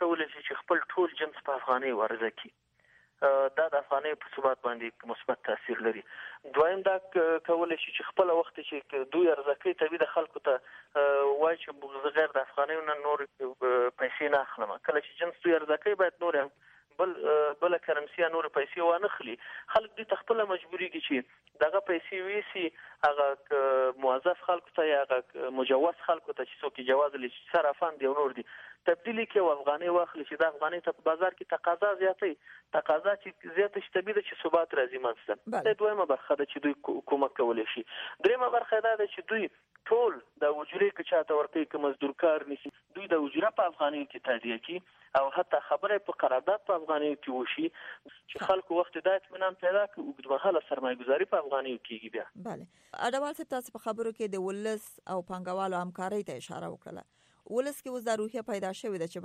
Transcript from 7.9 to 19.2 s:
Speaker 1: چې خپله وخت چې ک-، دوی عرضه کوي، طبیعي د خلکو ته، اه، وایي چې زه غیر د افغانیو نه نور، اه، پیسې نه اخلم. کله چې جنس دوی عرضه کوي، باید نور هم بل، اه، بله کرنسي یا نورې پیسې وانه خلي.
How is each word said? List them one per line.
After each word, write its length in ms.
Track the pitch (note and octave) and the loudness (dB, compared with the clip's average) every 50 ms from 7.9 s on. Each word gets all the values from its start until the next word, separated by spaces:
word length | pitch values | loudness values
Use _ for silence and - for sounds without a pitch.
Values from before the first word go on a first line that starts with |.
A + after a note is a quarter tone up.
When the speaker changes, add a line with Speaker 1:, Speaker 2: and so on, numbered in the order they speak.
Speaker 1:
چې 180 | - - D3+ - | -6 -8 -8 0
خپله 240 | - - F#3+ F3 E3 | 2 4 4 6 4
وخت 260 | E3 E3 - - - | 2 2 0 -6 -14
چې 160 | - - D3+ C#3+ - - | -12 -10 -10 -10 -8 -6
ک-، 160 | C#3+ C#3 C3 C3+ - | -6 -6 -4 0 2
دوی 180 | E3 F3+ E3 D3+ | 4 6 6 4
عرضه 180 | C#3+ C#3 C#3+ C#3 - | 4 2 0 -2 0
کوي، 120 | - F#3 F3 | 0 -2 0
طبیعي 300 | - D#3+ D#3 E3 E3 D#3 | 0 0 0 0 0 0
د 60 | - - | 0 0
خلکو 240 | F3 D#3+ - - C#3+ | 0 -2 -2 -6 -4
ته، 200 | - D3 C3 B2+ | 0 0 0 0
اه، 640 | - - - - - _ - D3 C#3+ C#3+ C#3+ C#3 C#3+ C#3 C#3+ C#3+ | -2 -8 -20 -20 -14 _ 0 2 4 4 4 4 4 4 4 4
وایي 160 | D#3 D#3+ E3+ | 2 2 2
چې 120 | E3 - D#3+ D3 C#3+ C3+ C#3 C#3 C3+ C3+ | 0 -6 -12 -14 -14 -14 -14 -8 -4 -4
زه 60 | D3 C#3+ D#3 | 0 2 2
غیر 160 | D#3 D3+ D3 | 2 2 2
د 20 | |
افغانیو 480 | C#3 C3+ - - C#3+ C#3+ D3 D#3+ D#3+ D#3 D3+ | -2 -2 -2 0 0 0 0 0 -2 -2 -2
نه 60 | D3+ D3 D3 | -2 -2 0
نور، 180 | D3 D3 C#3+ C#3 | 0 0 0 -2
اه، 680 | - _ - C3+ B2+ B2+ - B2+ B2+ B2 B2 B2 B2 - - | -6 _ -8 -8 -8 -4 0 2 4 4 4 4 2 0 -2
پیسې 340 | C3+ B2+ - - D3+ D3 C#3+ | -4 -4 -2 -2 0 2 2
نه 60 | C#3 | 2
اخلم. 360 | C3 - - B2 A2 G#2 F#2+ | 2 0 -4 -6 -6 -6 -6
کله 220 | - - - D3+ D3+ | -4 -2 0 0 0
چې 200 | - - - - | -2 -4 -6 -6
جنس 220 | E3+ E3+ E3 - - | -4 -4 -4 0 2
دوی 120 | F3 E3 | 4 4
عرضه 220 | D#3 D#3 D3+ D3+ D3+ - | 4 4 2 0 0 2
کوي، 100 | G#3 G#3 | 0 2
باید 180 | F#3 F#3+ E3+ - - | 2 2 2 0 0
نور 220 | F3 E3+ D#3+ C#3+ C3+ | -2 0 2 0 0
هم 80 | C#3 - _ _ - - _ _ _ _ - | -2 -6 _ _ -20 -20 _ _ _ _ -2
بل، 140 | F3 F#3 E3+ D3+ D3 | 0 0 -2 0 2
اه، 280 | D3+ D3+ D3+ D3+ D3 D3 - | 4 4 4 4 2 2 0
بله 160 | E3+ F3 F3 | 2 2 2
کرنسي 440 | E3 - - D#3 D3 D3 D3 - - | 0 0 -2 -2 -2 -4 -4 -2 0
یا 60 | E3+ D#3+ | 0 0
نورې 200 | E3 E3 D#3 D3+ - | 0 0 -2 0 0
پیسې 200 | D3 C#3 - - | -2 -2 -2 -2
وانه 300 | E3+ E3+ E3+ E3+ F3 G3+ | 2 4 4 4 4 2
خلي. 300 | G3+ - - | -2 -4 -6